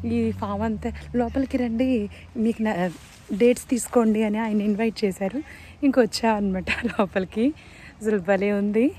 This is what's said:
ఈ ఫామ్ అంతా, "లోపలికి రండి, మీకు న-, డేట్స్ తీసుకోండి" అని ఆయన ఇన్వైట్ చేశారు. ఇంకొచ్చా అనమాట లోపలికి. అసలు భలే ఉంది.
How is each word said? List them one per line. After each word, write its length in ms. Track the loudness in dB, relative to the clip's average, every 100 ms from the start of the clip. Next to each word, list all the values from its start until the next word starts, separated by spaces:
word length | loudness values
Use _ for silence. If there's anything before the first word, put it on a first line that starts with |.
ఈ 260 | -2 0 -2
ఫామ్ 320 | -2 -4 -2
అంతా, 300 | -2 -2 -6 -8 -4
"లోపలికి 420 | -2 0 -2 -2 -2
రండి, 540 | -2 0 2 2 -2 -8 -12 -2
మీకు 260 | 0 2
న-, 280 | 0 0 -2 -4 -18 -20 -8
డేట్స్ 360 | 4 4 4 0
తీసుకోండి" 540 | -4 2 2 4 2
అని 160 | 0 0
ఆయన 220 | 0 0
ఇన్వైట్ 440 | 0 0 -2 0
చేశారు. 380 | -2 -2 -4 -4 -10 -18 -20 0
ఇంకొచ్చా 480 | 2 4 2 2 0
అనమాట 380 | 2 0 -2 -4
లోపలికి. 840 | -4 -4 0 0 0 -4 0 0 -2 -16 -20 -20 -6
అసలు 160 | -2 0
భలే 340 | 2 2 2
ఉంది. 400 | 0 0 2 2